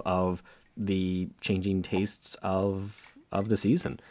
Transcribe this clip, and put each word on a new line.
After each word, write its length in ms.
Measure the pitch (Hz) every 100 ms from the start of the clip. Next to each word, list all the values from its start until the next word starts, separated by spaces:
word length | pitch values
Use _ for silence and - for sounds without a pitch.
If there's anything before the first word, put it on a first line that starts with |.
| 92
of 380 | 92 92 90 - - - -
the 500 | 101 95 92 92 90 -
changing 400 | - 95 98 95
tastes 540 | 87 92 104 - - -
of, 760 | 95 95 98 98 101 - - - -
of 180 | 98 107
the 80 | 104
season. 420 | 101 175 69 - -